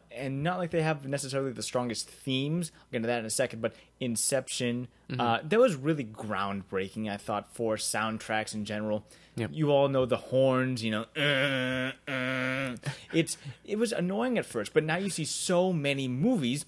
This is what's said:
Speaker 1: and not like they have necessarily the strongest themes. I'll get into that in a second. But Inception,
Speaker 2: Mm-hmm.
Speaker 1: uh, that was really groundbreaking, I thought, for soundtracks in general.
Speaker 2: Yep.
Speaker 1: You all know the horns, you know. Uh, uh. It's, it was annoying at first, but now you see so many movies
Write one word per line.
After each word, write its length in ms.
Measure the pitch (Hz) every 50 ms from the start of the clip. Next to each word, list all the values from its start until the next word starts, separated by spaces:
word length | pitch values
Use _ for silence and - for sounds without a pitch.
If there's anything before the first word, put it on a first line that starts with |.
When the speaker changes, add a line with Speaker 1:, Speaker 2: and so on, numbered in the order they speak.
| _ -
Speaker 1:
and 320 | 113 117 135 131 135 139 147
not 160 | 170 180 180
like 140 | 180 160 175
they 100 | 165 156
have 240 | 156 160 147 143
necessarily 460 | 135 139 135 135 131 135 139 139 135 117
the 100 | 113 107
strongest 460 | - - 127 123 120 110 - - -
themes. 600 | - - - 139 131 131 135 147 160 175 170 160 -
I'll 80 | - - -
get 60 | -
into 100 | 120 113
that 140 | 117 120 117
in 60 | 110
a 40 | 110
second. 300 | - - 131 120 - 113 113
But 120 | 110 - - - _ _ -
Inception, 880 | 131 123 117 107 - - 143 131 131 - - - 127 120 120 123 123 - _ _ _ -
Speaker 2:
Mm-hmm. 120 | 131 127
Speaker 1:
uh, 180 | - 117 113 - -
that 160 | 156 202 226
was 160 | 254 254 165
really 260 | 131 131 151 165 147 127
groundbreaking, 1040 | 107 110 - - 104 107 95 101 98 101 98 92 - - 95 95 95 - 110 110 107
I 80 | 101
thought, 380 | 101 - - 110 104 101 - -
for 220 | - 117 110 110
soundtracks 800 | 104 - - - 107 107 110 110 107 - - 110 110 107 - -
in 100 | 107 104
general. 420 | 104 104 107 107 107 107 107 - - - - - - -
Speaker 2:
Yep. 140 | 117 117 - -
Speaker 1:
You 180 | 156 156 143
all 160 | 143 139 139 139
know 160 | 135 131 131
the 120 | 120 123
horns, 680 | 113 - - 127 131 135 135 127 127 127 131 131 113 110
you 80 | 113
know. 140 | 107 107 113 - -
Uh, 760 | 156 143 147 143 135 139 143 135 131 127 127 131 131 127 131 135 - - -
uh. 680 | 135 131 127 131 131 131 127 131 131 135 135 131 123 107 - 143 - - - - -
It's, 260 | 160 160 - - - - 147 - - -
it 140 | - 202 214
was 140 | 233 214 -
annoying 440 | - 175 180 196 208 240 254 240
at 100 | 190 -
first, 280 | - - 117 104 - -
but 80 | 160 151
now 140 | 156 160
you 140 | 180 202 196
see 140 | - - 156
so 480 | - - - - - 180 175 185 190 180
many 360 | 160 139 143 139 139 135 127
movies 560 | 123 127 156 240 262 196 135 117 131 147 -